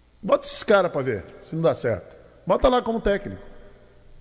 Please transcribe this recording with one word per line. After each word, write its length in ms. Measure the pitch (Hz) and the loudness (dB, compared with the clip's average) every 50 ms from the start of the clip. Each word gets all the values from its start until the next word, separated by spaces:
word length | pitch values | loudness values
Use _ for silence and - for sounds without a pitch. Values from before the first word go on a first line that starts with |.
| _ _ _ - | _ _ _ -8
Bota 260 | - 196 277 285 - | -2 2 2 2 2
esses 160 | - - - - | -2 -4 -2 2
caras 280 | - 208 196 180 165 | 4 4 4 4 2
pra 100 | - 147 127 | 0 -2 -2
ver, 220 | 131 110 92 - - - - - | -2 -2 -4 -4 -10 -16 -20 -14
se 80 | - 156 | -8 -4
não 80 | 160 165 | 0 0
dá 120 | 151 123 | 0 0
certo. 420 | - - 120 107 90 - - - - - - - - - | 0 0 -2 -2 -4 -6 -12 -20 -20 -20 -20 -20 -8 -2
Bota 220 | - 196 - - 262 | -2 0 2 4 4
lá 140 | 247 247 - | 4 2 0
como 180 | 226 226 220 | 0 -4 -2
técnico. 400 | - 208 202 190 - 101 95 - - - - - - - - - - - - - - - - - | 0 0 0 -2 -4 -8 -12 -12 -14 -18 -20 -20 -20 -20 -20 -20 -20 -20 -20 -20 -20 -20 -20 -20